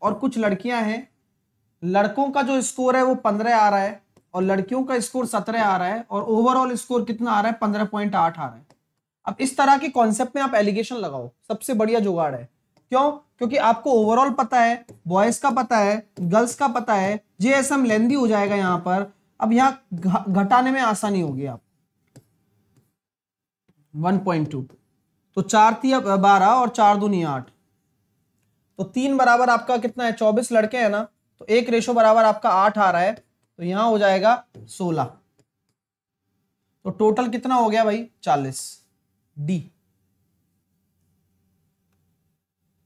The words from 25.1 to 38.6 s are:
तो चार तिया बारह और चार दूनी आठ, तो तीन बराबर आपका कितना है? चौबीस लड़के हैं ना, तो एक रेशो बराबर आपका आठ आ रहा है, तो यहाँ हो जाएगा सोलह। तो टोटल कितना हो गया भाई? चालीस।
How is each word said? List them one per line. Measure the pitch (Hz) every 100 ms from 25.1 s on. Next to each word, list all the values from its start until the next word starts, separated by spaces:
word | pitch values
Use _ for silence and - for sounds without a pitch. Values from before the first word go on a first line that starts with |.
| _ _
तो | -
चार | 190 214 214
तिया | 220 262 262
बारह | 262 196 202 196 190
और | 254 240
चार | 247 208 208
दूनी | 208 196
आठ, | 165 135 123 _ _ _ _ _ _ _ _ _ _ _ _ -
तो |
तीन | 190 254 269 269
बराबर | 247 240 247
आपका | 233 233 247
कितना | 233 240
है? | 240
चौबीस | 226 214 214 247
लड़के | 233 214 254
हैं | 220
ना, | 208 226 _ _ _
तो |
एक | - 226 233
रेशो | 233 226
बराबर | 240 220 226
आपका | 220 214 233
आठ | 185 202 208
आ | 196
रहा | 170
है, | 185 226 _ _ _ -
तो |
यहाँ | 175 190 233
हो | 214
जाएगा | 202 190 208 247 - -
सोलह। | - - 180 160 127 - _ _ _ _ _ _ _ _ _ _ _ _ _ _ _ _
तो | 190
टोटल | 185 214 214 247
कितना | 233 254
हो | 254 226
गया | 220
भाई? | 220 214 233 _
चालीस। | - 147 135 131